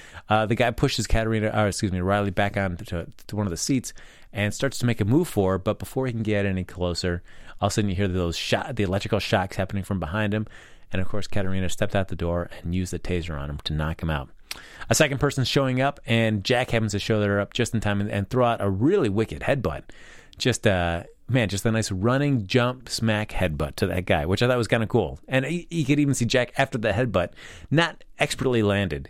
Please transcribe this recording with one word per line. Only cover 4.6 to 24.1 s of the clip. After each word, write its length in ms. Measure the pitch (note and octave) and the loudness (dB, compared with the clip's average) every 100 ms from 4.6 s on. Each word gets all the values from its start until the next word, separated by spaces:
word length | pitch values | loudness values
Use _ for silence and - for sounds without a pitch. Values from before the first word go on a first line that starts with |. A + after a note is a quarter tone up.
| C#3 - | -4 0
to 60 | B2 | 0
make 160 | A2+ | 2
a 40 | G2 | 2
move 220 | C#3 F3+ | 2 2
for 260 | - F#2 | 2 2
her, 40 | F#2+ | 2
but 220 | G2 G2+ | -2 -4
before 260 | - C3+ C3 | -4 -4 -4
he 80 | |
can 100 | A2+ | -2
get 220 | G#2+ G#2 G2+ | 0 0 0
any 180 | F#2 | -2
closer, 580 | F2+ F2+ F2+ F2 F#2 E2+ - - - - | -4 -4 -2 -2 -2 -2 -6 -18 -16 -4
all 80 | G2+ | -2
of 40 | |
a 20 | |
sudden 160 | - G#2 | 0 0
you 60 | F#2 | 0
hear 120 | G2+ | 0
those 300 | F2+ E2+ E2 | 0 -2 -2
shot, 380 | - G#2+ - B2+ | -2 -2 -2 -2
the 80 | |
electrical 360 | G2 G2 - G#2 | 0 -2 0 -2
shocks 380 | - G#2 F2+ - | 0 0 0 -4
happening 260 | F#2+ G2 | -4 -4
from 160 | F#2 G2 | -4 -4
behind 340 | D#2+ G2 G#2+ | -4 -2 0
him, 140 | G#2+ G#2+ - - - - | -2 -4 -10 -20 -20 -6
and 100 | F#2 | 0
of 60 | F#2 | 2
course 180 | - F#2 | 2 2
Katarina 400 | G#2 F#2+ F#2+ F#2 | 2 2 2 2
stepped 280 | - G2+ G2+ | 0 2 0
out 120 | F#2+ | 0
the 80 | E2+ | -2
door 340 | E2+ F2 F2 - | -2 -2 -2 -6
and 120 | E2+ | -4
used 200 | F2+ F#2 | -2 -2
the 60 | E2+ | -4
taser 380 | - F2+ D#2+ D2 | -2 -2 -2 -6
on 120 | D2 | -6
him 80 | C#2+ - | -6 -4
to 80 | |
knock 280 | D2+ D#2 D#2+ | -2 -2 -2
him 80 | E2 | -2
out. 200 | D2 C2 - - - - - - | -2 -4 -14 -16 -16 -16 -10 0
A 60 | - | 2
second 240 | D3+ C3 | 2 2
person's 280 | C#3+ C3+ B2 | 0 0 0
showing 340 | D3 C3+ B2+ | 2 2 2
up, 180 | C#3 C#3 - | 0 -2 0
and 380 | A2+ A2+ G#2+ | 2 2 2
Jack 280 | F#2+ B2 B2+ | 2 0 2
happens 220 | A#2 A2 | 0 0
to 60 | G2+ | -2
show 200 | - A2 | 0 2
that 100 | G#2 | 2
up 240 | G2+ G2+ | 2 0
just 200 | - A2+ | -2 -2
in 80 | A2+ | 0
time 200 | G#2 G2+ | 0 0
and, 80 | G2+ | 0
and 200 | G2+ G2 | -2 -2
throw 160 | B2+ A#2+ | 2 2
out 160 | A2 | 2
a 80 | G2+ | 0
really 400 | F#2+ C3 G3+ B2 | 2 4 4 2
wicked 320 | G2 A2 D2+ | 2 0 -2
headbutt. 420 | - C3+ G2+ C2+ - - - - - - | -2 0 0 -4 -10 -20 -20 -20 -18 -2
Just, 280 | B2+ A2+ A2 | 0 2 4
uh, 380 | F#2 E2+ E2+ - - - | 4 2 -2 -6 -14 -2
man, 180 | B2 G#2 | 0 0
just 180 | G2 A#2 | 0 0
a 60 | |
nice 200 | A2 G#2+ | 0 0
running 540 | F#2 A2 C3 C#3+ C3 G2 | 0 2 2 2 0 2
jump 440 | B2 A#2+ B2+ A#2 | 2 2 0 -8
smack 400 | - A2 G#2+ G#2+ | -2 0 0 0
headbutt 460 | - F2+ D2 D2 - | 0 0 0 -4 -2
to 100 | G2 | 0
that 180 | F2+ | 0
guy, 200 | F2+ | 2